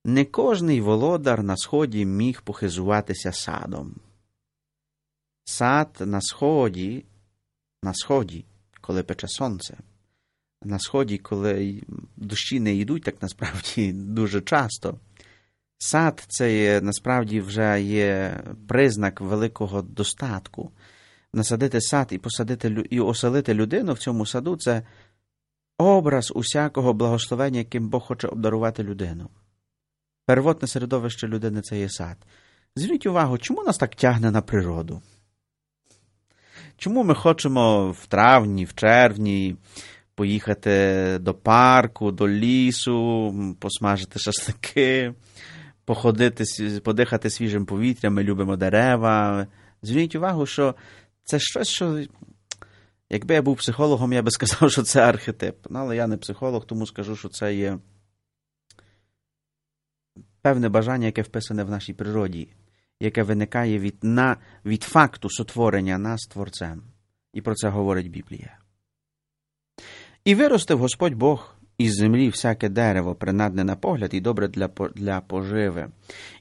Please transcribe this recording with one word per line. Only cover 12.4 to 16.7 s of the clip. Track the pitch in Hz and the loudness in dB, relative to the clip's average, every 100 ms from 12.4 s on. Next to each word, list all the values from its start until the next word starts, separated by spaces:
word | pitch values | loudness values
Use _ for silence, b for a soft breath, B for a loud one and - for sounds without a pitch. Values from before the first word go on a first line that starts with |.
| - 135 | -4 -2
не | 107 | 0
йдуть, | 98 104 160 | 0 -2 -4
так | 104 - | -6 -8
насправді | 95 - 113 98 - - 101 | -10 -8 -8 -8 -8 -2 -2
<laughs> | |
дуже | 95 98 110 107 101 | -2 -6 -2 -2 -2
часто. | - 151 117 - - - _ b b b b b _ - | 0 0 0 -4 -8 -10 _ b b b b b _ -12
Сад — | - 151 165 151 - | -2 2 2 0 -10
це | - 123 107 | -2 0 2
є, | 104 | 4